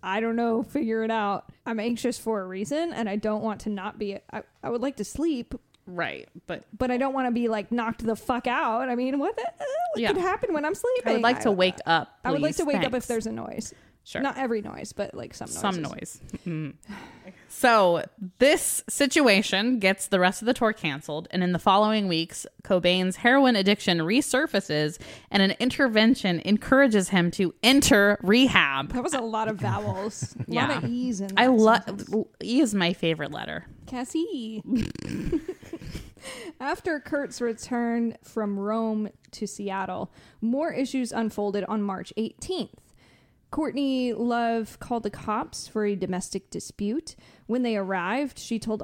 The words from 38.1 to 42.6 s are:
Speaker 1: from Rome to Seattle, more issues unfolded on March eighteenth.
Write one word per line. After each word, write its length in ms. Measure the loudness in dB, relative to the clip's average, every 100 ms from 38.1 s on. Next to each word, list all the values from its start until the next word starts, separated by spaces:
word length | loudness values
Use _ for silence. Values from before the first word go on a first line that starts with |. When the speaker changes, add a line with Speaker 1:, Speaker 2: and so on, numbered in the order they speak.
| -4
Speaker 1:
from 360 | -10 -6 -4 -4
Rome 520 | -2 -2 -2 -2 -4 _ _
to 140 | -10 -10
Seattle, 640 | -8 -6 -6 -6 -6 -10 -14 -20 -6
more 320 | -2 0 -2
issues 400 | -2 -2 -2 -4
unfolded 520 | -2 -4 -2 -2 -2
on 180 | -2 -2
March 300 | -4 -6 -8 -6
eighteenth. 640 | -6 -6 -8 -6